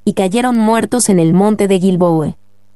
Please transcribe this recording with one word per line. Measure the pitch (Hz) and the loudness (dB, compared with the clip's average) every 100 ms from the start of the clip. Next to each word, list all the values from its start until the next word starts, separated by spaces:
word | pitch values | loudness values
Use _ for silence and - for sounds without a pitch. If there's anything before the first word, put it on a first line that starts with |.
| 208 | -6
y | |
cayeron | 202 190 233 247 233 | -2 -2 -2 -2 0
muertos | 220 226 226 247 220 | 0 0 -2 -2 0
en | 180 | 2
el | 160 | 2
monte | 180 208 208 196 | 2 2 0 0
de | 190 | 0
Gilboa. | 190 180 180 160 147 - - - - | 0 0 0 0 -4 -8 -16 -20 -20